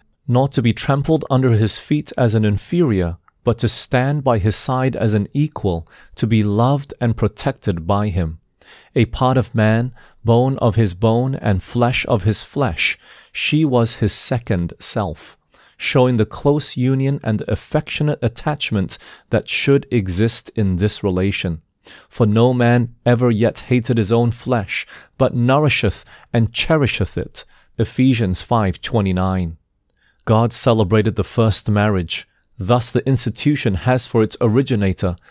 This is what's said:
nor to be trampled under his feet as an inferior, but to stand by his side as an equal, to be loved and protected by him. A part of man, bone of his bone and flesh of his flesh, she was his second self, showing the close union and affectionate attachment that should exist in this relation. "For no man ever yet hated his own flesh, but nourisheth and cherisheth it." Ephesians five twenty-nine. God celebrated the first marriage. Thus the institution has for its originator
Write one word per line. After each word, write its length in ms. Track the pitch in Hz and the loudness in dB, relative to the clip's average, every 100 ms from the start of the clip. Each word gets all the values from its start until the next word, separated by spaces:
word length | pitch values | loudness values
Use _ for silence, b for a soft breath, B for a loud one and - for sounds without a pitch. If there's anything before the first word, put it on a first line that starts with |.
| _ _ - | _ _ -2
nor 220 | 123 139 | 2 2
to 140 | - | 2
be 100 | 117 | 0
trampled 540 | 110 - 139 139 160 - | 0 0 -2 2 0 2
under 220 | 131 131 | 0 2
his 260 | 110 107 - | 4 2 0
feet 360 | - 151 - - | -2 -4 -2 0
as 160 | 123 | 2
an 120 | 110 107 | 2 2
inferior, 720 | 101 - 175 160 98 85 85 _ _ | 0 -2 0 2 2 0 -4 _ _
but 140 | - 117 | -2 0
to 100 | 117 | 0
stand 560 | - - 127 131 147 | -2 0 0 0 0
by 140 | 139 113 | 0 2
his 180 | 101 104 | 0 -2
side 400 | - 127 131 120 | -2 -2 -2 0
as 180 | 110 | 0
an 140 | 104 101 | 0 0
equal, 520 | 139 151 - 101 85 80 b b - | -2 -4 -2 -4 -4 -8 b b -6
to 100 | 117 | 0
be 200 | 113 104 | 2 2
loved 480 | 101 120 143 143 - | 2 2 0 -4 -4
and 160 | 120 117 | -4 0
protected 680 | - - - - - 85 82 | -2 -2 -6 -4 -4 -4 -2
by 220 | 101 104 | -2 0
him. 320 | 90 82 80 _ _ B B B - | -2 -4 -6 _ _ B B B 0
A 80 | |
part 320 | 113 - 127 131 | 0 0 0 0
of 180 | 120 | 0
man, 380 | 117 110 113 127 b b b | 0 2 2 -2 b b b
bone 340 | 113 117 131 135 | 2 2 2 0
of 160 | 117 104 | 0 2
his 180 | 110 | 0
bone 420 | 87 110 117 131 135 | 0 0 2 0 -2
and 260 | - 95 | -2 -2
flesh 440 | - 117 120 123 - | -2 -2 0 0 -2
of 180 | 120 | 0
his 180 | 92 104 | 0 -2
flesh, 560 | - 143 131 85 - - B B B | -6 -4 -4 -2 -4 -4 B B B
she 320 | - - 151 156 | -8 -2 0 2
was 300 | 123 117 - | 2 0 0
his 180 | 107 | -2
second 580 | - - 123 - 95 85 - | -2 -4 -4 -2 -2 -4 -6
self, 580 | - 120 95 76 - - _ b b b | -6 -4 -6 -8 -14 -20 _ b b b
showing 400 | - 139 127 123 | -2 2 4 4
the 100 | 107 | 0
close 520 | - 143 147 - - | 0 0 0 -2 -2
union 420 | 123 135 135 139 | 0 0 0 -2
and 220 | - 107 - | -2 -2 -2
affectionate 680 | 104 - 151 - - 151 147 | -4 -2 -4 -4 -2 -2 0
attachment 760 | 117 - - 143 - 107 95 - B B B | -2 -2 -6 -4 -2 -2 -2 -6 B B B
that 200 | 113 - | -4 -2
should 380 | - - 139 - | -4 2 2 2
exist 600 | 120 95 90 113 - - - | -2 0 0 0 -2 -6 -2
in 220 | 98 90 | 0 2
this 260 | 101 - | 0 0
relation. 580 | 101 90 98 - 95 80 - _ B B B | -2 0 0 -2 -4 -6 -10 _ B B B
"For 200 | - 113 | 0 2
no 260 | 107 123 | 4 4
man 400 | 127 120 120 117 - - | 4 4 2 0 -2 0
ever 240 | 120 123 | 2 2
yet 340 | 110 113 - - | 2 0 -2 -2
hated 260 | 123 113 117 | -2 2 0
his 140 | 98 | 2
own 180 | 117 120 | 2 0
flesh, 560 | 117 - 120 98 - - B B _ | -2 -4 -4 -2 -8 -10 B B _
but 160 | 131 | 0
nourisheth 720 | 120 120 139 151 - 104 - - B B | 2 2 4 2 2 -2 -2 -12 B B
and 220 | 120 110 | -2 0
cherisheth 640 | - - 160 131 - 92 - | -2 0 2 2 0 -4 -4
it." 260 | - - - b b - | -8 -10 -18 b b -4
Ephesians 640 | 113 - 131 120 104 90 | -4 2 2 2 0 -2
five 360 | - 117 101 90 | 0 0 0 -2
twenty-nine. 760 | - 113 98 92 92 92 85 80 _ _ _ _ _ _ - | -4 -2 0 0 0 -2 -4 -8 _ _ _ _ _ _ 0
God 280 | 110 117 | 2 2
celebrated 640 | - - 110 98 110 107 101 | 0 0 2 4 2 2 -2
the 160 | 95 - | -4 0
first 320 | 110 98 - | 0 0 0
marriage. 560 | 104 107 98 85 - - _ _ _ | 0 2 0 -4 -8 -12 _ _ _
Thus 360 | 92 123 117 | 0 0 0
the 140 | - - | -2 0
institution 640 | 131 - - 147 151 120 | -2 -2 -4 -2 0 -2
has 320 | 95 - 127 - | -2 0 0 0
for 160 | 117 | 0
its 160 | 110 - | 0 0
originator 760 | 117 113 139 117 98 92 95 87 b | 0 2 0 0 0 0 -4 -6 b